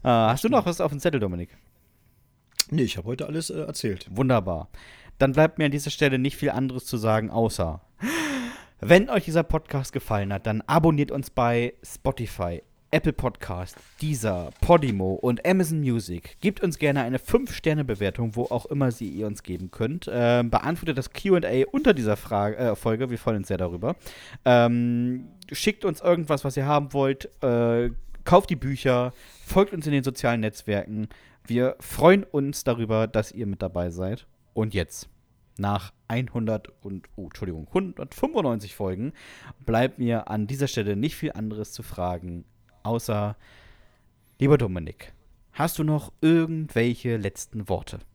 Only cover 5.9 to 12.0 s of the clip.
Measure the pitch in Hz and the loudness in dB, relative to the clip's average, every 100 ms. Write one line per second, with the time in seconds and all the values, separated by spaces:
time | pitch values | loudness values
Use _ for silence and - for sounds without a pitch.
5.9 | - 147 131 135 - 143 123 131 127 - | 2 2 4 0 0 -2 0 -2 -4 -6
6.9 | 120 110 110 110 117 113 - 82 80 _ | 0 2 2 0 0 0 0 -4 -4 _
7.9 | _ 233 330 311 269 240 - - _ 107 | _ -4 -2 -2 -4 -6 -12 -20 _ 6
8.9 | 175 214 196 165 160 160 156 - 139 131 | 6 6 -2 0 0 0 -2 -2 -6 -4
9.9 | 127 - 104 98 98 110 110 - 156 165 | -8 -2 -2 0 -4 -2 -4 2 4 6
10.9 | 147 143 139 135 - 120 120 123 - - | 4 0 -2 -4 0 2 2 0 -6 -20
11.9 | - | -4